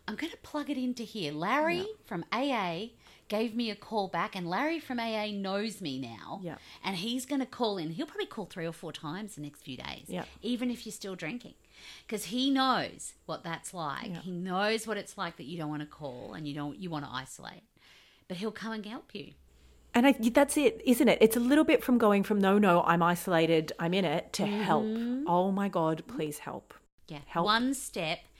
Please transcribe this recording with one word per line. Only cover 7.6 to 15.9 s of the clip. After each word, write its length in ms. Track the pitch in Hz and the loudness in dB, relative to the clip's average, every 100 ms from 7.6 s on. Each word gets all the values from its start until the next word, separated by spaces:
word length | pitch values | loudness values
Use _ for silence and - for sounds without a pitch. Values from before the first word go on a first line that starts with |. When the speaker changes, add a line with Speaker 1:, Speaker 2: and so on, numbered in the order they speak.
| 220 196 | -2 -2
Speaker 1:
in. 140 | 160 | -6
He'll 140 | 165 320 | -6 -8
probably 200 | 415 - | -8 -8
call 180 | - 170 | -8 -12
three 220 | 170 165 | -8 -8
or 60 | |
four 180 | 165 160 | -8 -12
times 440 | - 147 185 214 - | -10 -10 -10 -10 -12
the 60 | |
next 200 | 147 - | -14 -12
few 160 | 170 170 | -14 -12
days, 280 | 127 - - | -10 -12 -10
Speaker 2:
Yeah. 180 | 180 - - | -10 -10 -8
Speaker 1:
even 280 | 247 233 247 | -4 -2 -2
if 160 | 233 220 | -4 -10
you're 60 | |
still 240 | - 196 185 | -12 -12 -8
drinking, 380 | 160 247 190 - _ - - - - | -8 -10 -14 -20 _ -20 -20 -18 -10
'cause 160 | 208 170 | -8 -4
he 260 | 247 277 | 0 2
knows 600 | 269 262 208 117 - - - - | 4 4 2 0 -8 -16 -14 -10
what 180 | 156 | -8
that's 300 | 170 160 - | -8 -8 -10
like. 340 | 180 147 135 202 | -8 -6 -6 -8
Speaker 2:
Yeah. 100 | 170 | -10
Speaker 1:
He 100 | 185 | -8
knows 540 | 175 185 180 208 220 220 | -6 -4 0 0 0 -4
what 120 | 208 | -6
it's 200 | - - | -8 -8
like 200 | 170 - | -8 -8
that 80 | 135 | -10
you 120 | 165 | -8
don't 120 | 151 | -6
wanna 160 | 151 | -6
call 480 | 151 | -8